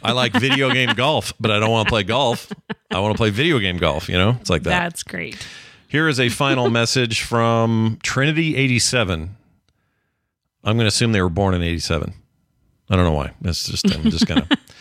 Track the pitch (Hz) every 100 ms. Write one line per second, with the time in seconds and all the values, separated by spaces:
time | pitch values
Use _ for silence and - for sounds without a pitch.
0 | 113 123 123 127 135 135 131 127 123 110
1 | 139 139 - - 110 104 110 113 104 110
2 | 95 120 127 120 - - - - - 180
3 | 104 104 110 101 165 135 98 87 82 73
4 | - 90 101 123 - 85 - 180 175 -
5 | - - - - - - - - - 143
6 | 160 127 120 - 139 131 120 117 117 135
7 | 117 110 - 117 117 117 113 113 110 110
8 | - 131 147 156 160 135 135 120 - 123
9 | 95 82 87 104 _ _ _ _ _ _
10 | _ _ _ _ _ _ - 117 110 -
11 | 120 104 90 85 98 90 85 82 - 82
12 | - - _ _ _ _ _ _ - 95
13 | 87 76 69 - 90 80 - - 190 78
14 | 220 82 - 82 - - - -